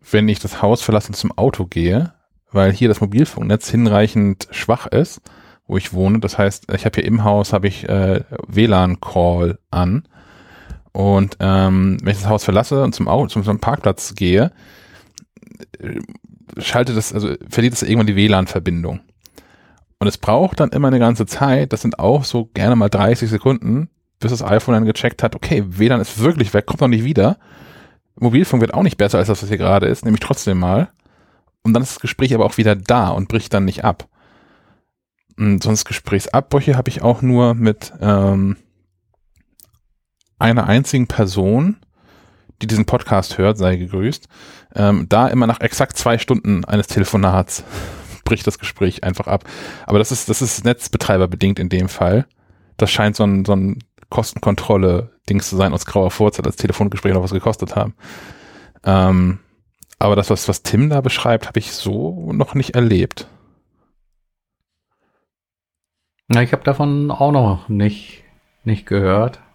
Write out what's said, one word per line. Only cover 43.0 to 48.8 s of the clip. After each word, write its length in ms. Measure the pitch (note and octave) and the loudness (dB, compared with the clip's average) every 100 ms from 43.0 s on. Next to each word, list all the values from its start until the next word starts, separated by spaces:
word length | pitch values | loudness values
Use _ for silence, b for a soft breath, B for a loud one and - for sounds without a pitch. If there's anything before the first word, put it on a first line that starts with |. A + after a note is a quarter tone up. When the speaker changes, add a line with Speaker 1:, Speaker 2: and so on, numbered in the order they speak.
| - G2 F2+ - | 2 0 0 0
Speaker 1:
hört, 220 | G2 G#2+ | 0 2
sei 180 | F#2 F2+ | 0 0
gegrüßt, 500 | F2+ F#2+ G#2+ D3+ _ B B B B | -4 -4 -4 -6 _ B B B B
ähm, 320 | - G#2 G#2 E2+ | 0 2 2 2
da 220 | G#3+ B2+ | 2 4
immer 180 | B2+ A#2 | 2 0
nach 140 | A#2 | 0
exakt 380 | - - C3+ - | -4 -2 -4 -2
zwei 180 | A#2+ A#2 | -2 -2
Stunden 480 | - A#2+ G2+ F#2+ | 0 -2 2 -2
eines 220 | - G#2 - | 0 -2 0
Telefonats 760 | - F#2+ G#2 G2 F#2 F2+ - B B B | -2 0 2 2 2 0 -6 B B B
<laughs> 300 | B B B | B B B
bricht 220 | - A2+ - | -4 -2 -2
das 120 | - | -6
Gespräch 460 | - - | -14 -2